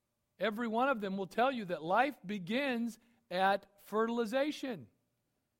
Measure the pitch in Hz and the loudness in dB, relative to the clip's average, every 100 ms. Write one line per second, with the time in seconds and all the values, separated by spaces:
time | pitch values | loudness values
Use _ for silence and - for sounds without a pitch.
0 | _ _ _ - 202 214 240 226 269 240 | _ _ _ -4 -2 -2 -2 0 2 0
1 | 202 196 190 - 254 254 190 165 160 202 | -2 -4 -2 2 2 2 -4 -4 2 2
2 | 277 247 180 208 170 233 285 233 233 - | 2 0 -6 -6 -2 -2 0 -2 -4 -8
3 | _ _ - 180 190 202 - _ - 214 | _ _ -6 2 4 4 -2 _ -4 0
4 | 226 233 226 262 302 - 269 190 113 _ | 0 0 0 0 0 -2 -6 -8 -12 _
5 | _ _ _ _ _ _ | _ _ _ _ _ _